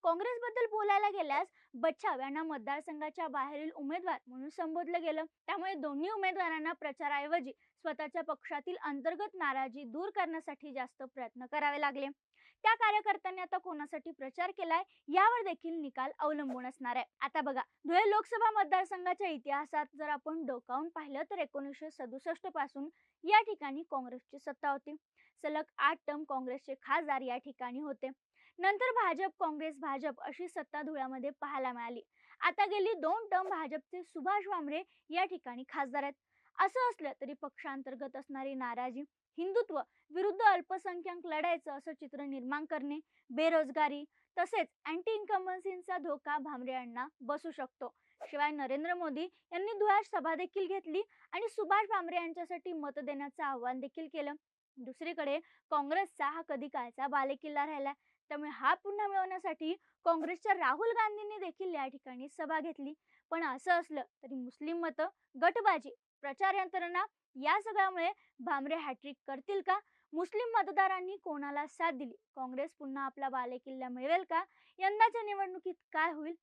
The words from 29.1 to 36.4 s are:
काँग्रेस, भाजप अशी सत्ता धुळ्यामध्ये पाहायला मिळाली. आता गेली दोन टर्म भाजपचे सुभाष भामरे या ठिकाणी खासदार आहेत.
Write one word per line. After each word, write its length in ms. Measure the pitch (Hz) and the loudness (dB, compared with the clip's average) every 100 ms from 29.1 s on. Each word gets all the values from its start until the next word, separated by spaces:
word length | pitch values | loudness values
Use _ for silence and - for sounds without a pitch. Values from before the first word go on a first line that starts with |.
| 311 381 _ | 2 0 _
काँग्रेस, 380 | 339 302 320 277 | -2 0 -4 -4
भाजप 400 | 302 277 294 240 | -4 -2 -2 -4
अशी 260 | - 269 349 | -10 -8 -8
सत्ता 340 | 339 285 294 | -8 -6 -6
धुळ्यामध्ये 480 | 302 302 262 262 277 | -4 -4 -4 -4 -6
पाहायला 420 | 269 285 285 262 | -6 -6 -2 -2
मिळाली. 300 | 240 233 240 - _ _ - | -4 -8 -10 -12 _ _ -2
आता 260 | 349 392 403 | -2 2 2
गेली 280 | 415 392 | 4 2
दोन 340 | 392 311 415 415 | 2 0 0 0
टर्म 180 | 370 370 | 0 0
भाजपचे 540 | 349 302 302 _ 370 | -4 -4 -6 _ -12
सुभाष 440 | 339 330 285 415 381 | -10 -6 0 0 0
भामरे 340 | 370 294 302 381 _ _ | -4 -2 -4 -6 _ _
या 160 | 330 370 | 0 0
ठिकाणी 380 | 339 254 240 262 | -2 -10 -12 -8
खासदार 340 | 302 277 277 | -4 -2 -2
आहेत. 100 | 277 277 _ _ | -4 -8 _ _